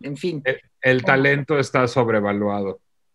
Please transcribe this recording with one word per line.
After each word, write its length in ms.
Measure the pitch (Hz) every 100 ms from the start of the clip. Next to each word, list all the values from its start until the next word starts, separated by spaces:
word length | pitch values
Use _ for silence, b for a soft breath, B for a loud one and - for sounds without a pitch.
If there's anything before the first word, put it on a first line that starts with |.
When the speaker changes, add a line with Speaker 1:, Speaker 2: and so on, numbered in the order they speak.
Speaker 1:
en 160 | 139 143
fin. 260 | 180 160
Speaker 2:
El, 160 | 131 131 _ _
el 220 | 131 127
talento 560 | 127 135 139 143 139 151
está 300 | 127 139 127
sobrevaluado. 920 | 135 117 110 101 101 104 101 98 - _ _ _